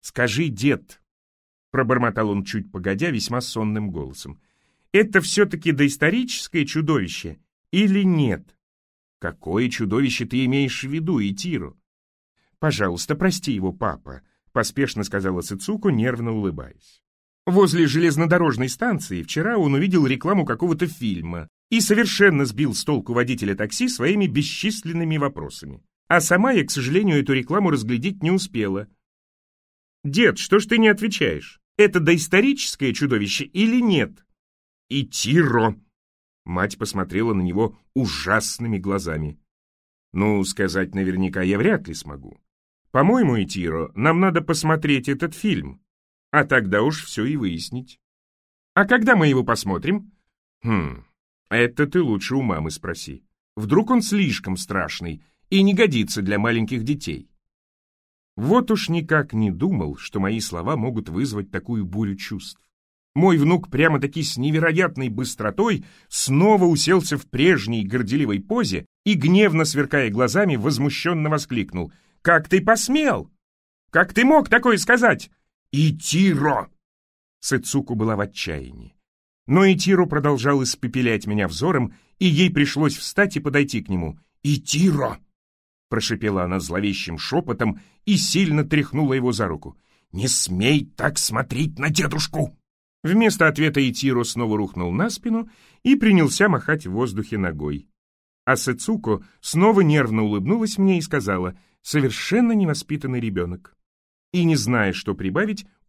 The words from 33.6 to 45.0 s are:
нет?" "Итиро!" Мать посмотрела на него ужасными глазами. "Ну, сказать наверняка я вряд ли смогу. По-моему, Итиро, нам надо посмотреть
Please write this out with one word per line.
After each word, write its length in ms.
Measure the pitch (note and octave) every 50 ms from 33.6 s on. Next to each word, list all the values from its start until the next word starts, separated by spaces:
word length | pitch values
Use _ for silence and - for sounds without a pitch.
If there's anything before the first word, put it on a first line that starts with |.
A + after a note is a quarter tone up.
| G#3+ A3+ A#3 B3
нет?" 440 | A#3+ A3 F#3+ D3 A2 - - _ _ _ _ _ _ _ _ _ _ _ _ _ _ _
"Итиро!" 840 | A#2+ C#3 C#3 - - - - G#2+ C#3+ E3+ E3 C3+ A#2 A#2+ A2 A2 G#2+ - _ _ _ _ _ _ _ _ _ _ _ _ _
Мать 320 | - F2 F2+ F#2+ G#2 -
посмотрела 560 | - A#2 G2+ - G2 F#2 F#2 E2+ G2 A2+ A#2 G#2+
на 80 | F#2+
него 360 | F2+ F2+ F2 G2+ A#2 G#2+ - _ _ _ _
ужасными 840 | C3+ C3 G2+ - - - F#2 G#2 G#2+ G#2+ - - - A#2+ A#2 G#2+
глазами. 600 | F#2+ F2+ G2 G2 G2 F#2+ E2+ D#2 D#2 D#2 D2+ D2 _ _ _ _ _ _ _ _ _ _ _ _ _ _ _ -
"Ну, 300 | F2+ G2+ G#2+ G#2 G2+ F#2+
сказать 500 | F#2 - - G2 F#2 E2 F#2+ F#2 - -
наверняка 460 | G2 F#2+ F#2 F#2 F#2 F#2+ F#2 F#2 G2
я 160 | F#2 F#2 G2+
вряд 300 | G2+ A#2+ G3+ A3 - -
ли 60 | - D#2+
смогу. 460 | - - D2+ C#2+ C#2 C2 - - _ _ _ _ _ _ _ _ _ _ _
По-моему, 500 | - B2+ C#3+ F#3 A#3 B3+ A3+ D3 B2 A2
Итиро, 500 | G2 - - F#2+ F2 E2 D#2+ E2 D#2+ - -
нам 260 | F#2 A#2 D#3 E3 E3+
надо 220 | F#3+ F#3+ E3 E3+
посмотреть 680 | D#3+ - E3 D#3 - D#3 D#3+ D#3 D#3 D#3 C#3+ C3